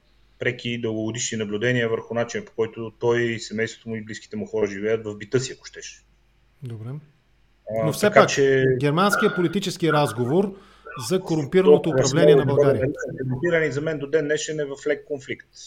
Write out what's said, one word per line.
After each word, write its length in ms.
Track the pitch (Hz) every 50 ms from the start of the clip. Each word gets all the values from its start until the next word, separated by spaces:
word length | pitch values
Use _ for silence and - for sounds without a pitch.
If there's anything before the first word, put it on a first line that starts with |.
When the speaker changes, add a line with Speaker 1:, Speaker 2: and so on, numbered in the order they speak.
| _ _ _ _ _ _ _ _
Speaker 1:
преки 320 | - 123 113 - - 120
и 100 | 120 120
дългогодишни 580 | 117 113 110 110 110 110 113 120 - - 117 110
наблюдения 500 | 110 104 104 101 113 123 123 123 117 113
върху 260 | 113 107 - - 117
начина, 300 | 117 117 117 - 107 101
по 80 | -
който 400 | - - 113 110 - 117 117 110 - _
той 240 | - 120 117 120
и 180 | 120 117 113 113
семейството 480 | - - 107 110 113 113 - - _ 117
му 80 | 113
и 80 | 113 107
близките 320 | 110 107 - - - -
му 100 | 107 101
хора 200 | - - 110 104
живеят 380 | 98 101 98 104 107 113 110 110
в 120 | 107 104
бита 240 | 104 104 - - 127
си, 120 | 127 -
ако 140 | - - -
щеш. 380 | - - - - - - - _ _ _ _ _ _ _ _ _ _ _ _
Speaker 2:
Добре. 260 | 139 123 117 104 110 120
Speaker 1:
А, 960 | 139 151 - _ _ _ _ _ _ _ _ _ _ _ _ - 110 110 110
Speaker 2:
Но 60 | 110
все 140 | - - -
Speaker 1:
така 140 | 208 208 -
Speaker 2:
пак, 80 | 190 -
Speaker 1:
че 360 | - 143 139 135 135 135 131 131 131 123
Speaker 2:
германският 540 | 135 147 147 170 196 208 196 - 214 208 -
политически 560 | 185 175 160 165 202 196 180 - - 175 156
разговор 640 | 151 151 147 131 107 117 123 117 147 185 202 202 196 - - - - - _ - - 139 120 -
за 120 | 180 185
корумпираното 640 | 185 - 165 156 143 131 - 185 190 202 - -
Speaker 1:
Толкова 180 | - 165 135 131
Speaker 2:
управление 340 | 127 131 - 160 170 151 147
на 80 | 135
Speaker 1:
сме 100 | 123 127
Speaker 2:
България. 340 | 135 139 143 139 135 - 127 143 - - - - - 127
Speaker 1:
корумпирани, 500 | 131 131 123 127 160 175 170 160 160 147
за 80 | 131 143
мен 180 | 151 160 160 143
до 80 | 139
ден 180 | 139 151 160 151
днешен 360 | 147 151 151 - - 156 151
е 40 | 147
в 120 | 139 139 - -
лек 180 | 151 147 143 -
конфликт. 420 | - 151 135 - - 117 - - _ _ - -